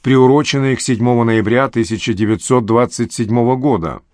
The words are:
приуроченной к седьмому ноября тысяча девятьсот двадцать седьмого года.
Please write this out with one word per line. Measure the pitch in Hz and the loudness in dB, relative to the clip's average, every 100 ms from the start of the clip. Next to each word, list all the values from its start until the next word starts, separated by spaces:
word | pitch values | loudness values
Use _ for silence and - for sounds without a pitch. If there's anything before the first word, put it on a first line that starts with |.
приуроченной | 131 131 127 143 143 139 135 120 | 2 4 6 4 0 -2 -2 -2
к | |
седьмому | - 117 120 120 | -4 -2 0 2
ноября | 113 110 104 120 135 | 2 0 2 0 0
тысяча | 120 110 107 - | -2 -4 -4 -4
девятьсот | 101 107 110 - 127 107 | -2 -2 -2 0 0 2
двадцать | 113 120 - 117 | 0 0 -4 -6
седьмого | - 107 120 120 131 | -4 -2 0 0 0
года. | 139 110 80 58 _ | 0 -2 -4 -10 _